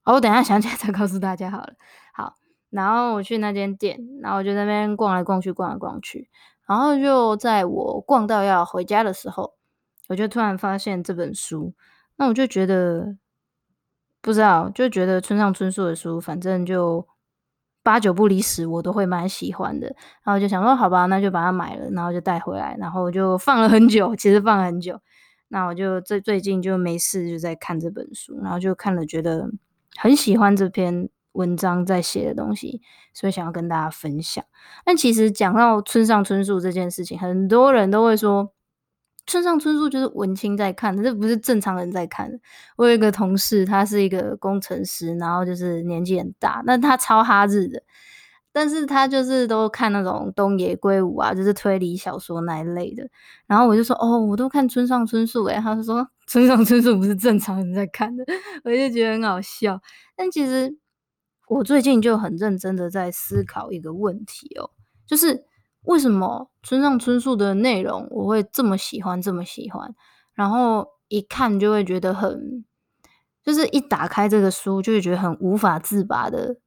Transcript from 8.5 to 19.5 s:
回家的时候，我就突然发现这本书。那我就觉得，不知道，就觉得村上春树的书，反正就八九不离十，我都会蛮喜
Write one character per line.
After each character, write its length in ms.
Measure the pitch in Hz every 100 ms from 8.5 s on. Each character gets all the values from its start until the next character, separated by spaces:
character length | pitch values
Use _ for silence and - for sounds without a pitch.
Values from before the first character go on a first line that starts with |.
| 180 175
回 180 | 185
家 200 | 180 208
的 100 | 214
时 160 | 190 -
候， 240 | 185 - _ _ _ _ _ _
我 60 | 185
就 120 | 214
突 120 | 226
然 180 | 214 185
发 180 | 190 196
现 280 | 208 185
这 100 | 175
本 180 | 175 170 -
书。 400 | - 156 165 - _ _ _ -
那 100 | 269
我 80 |
就 140 | 226 262
觉 180 | 190 185
得， 500 | 185 180 170 190 196 _ _ _ _ _ _ _ _ _ _
不 100 | -
知 80 | 214
道， 300 | 214 165 185
就 140 | 196 254
觉 180 | 196 185
得 140 | 185
村 180 | 185 208
上 160 | 202
春 160 | 185 185
树 140 | 185 180
的 80 |
书， 260 | 165 170 165
反 200 | 170 170
正 260 | 180 185 180
就 400 | 185 175 170 - _ _ _ _ _ _ _
八 160 | 226 220
九 140 | 208
不 140 | 180 208
离 140 | 190
十， 240 | 214 - 165
我 160 | 170
都 120 | -
会 120 | 208 185
蛮 220 | 180 185
喜 260 | - 180